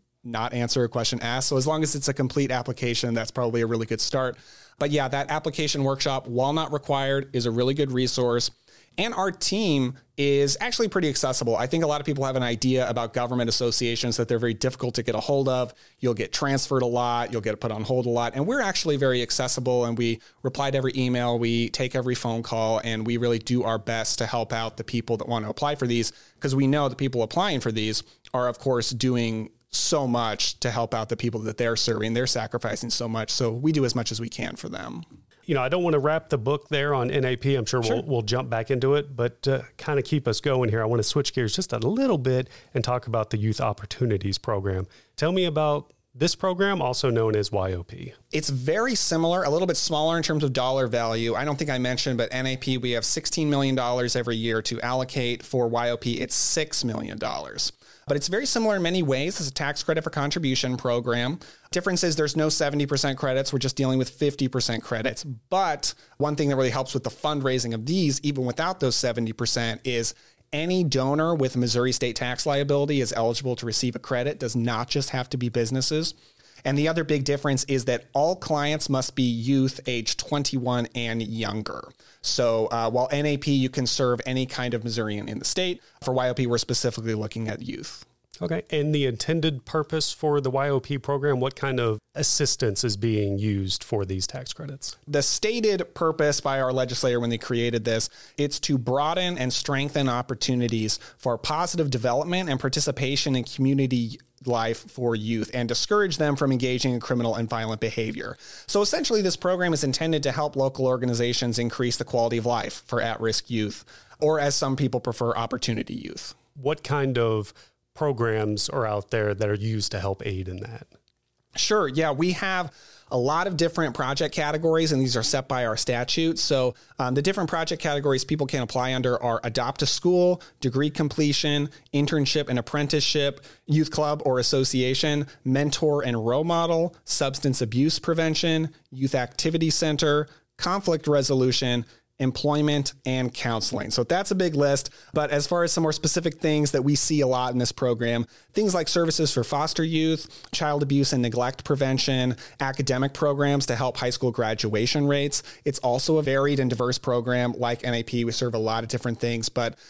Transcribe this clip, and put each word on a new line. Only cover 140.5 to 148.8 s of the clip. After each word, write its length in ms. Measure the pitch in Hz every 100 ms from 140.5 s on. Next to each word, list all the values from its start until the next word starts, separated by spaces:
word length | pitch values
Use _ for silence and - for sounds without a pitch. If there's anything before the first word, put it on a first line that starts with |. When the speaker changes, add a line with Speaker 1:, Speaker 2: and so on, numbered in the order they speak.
| -
Speaker 1:
Conflict 480 | 175 196 196 160 151
Resolution, 800 | 147 135 131 127 123 127 123 110 - _ -
employment, 760 | 131 127 147 147 151 147 139 -
and 300 | - 131 127
counseling. 560 | - 123 113 - - -
So 120 | -
that's 280 | 120 175 202
a 40 |
big 200 | 190 180
list. 340 | 147 143 139 - - -
But 180 | 151 147
as 160 | 147 143
far 180 | 175
as 80 | 170
some 100 | 170
more 100 | 160
specific 480 | 151 156 175 170 -
things 300 | 160 151 147
that 100 | 139
we 140 | 135
see 260 | 143 - 151
a 60 | 131
lot 260 | 127 127
in 60 | 123
this 140 | 120
program, 540 | - 127 120 120 117 117 - _
things 200 | - 214
like 140 | 180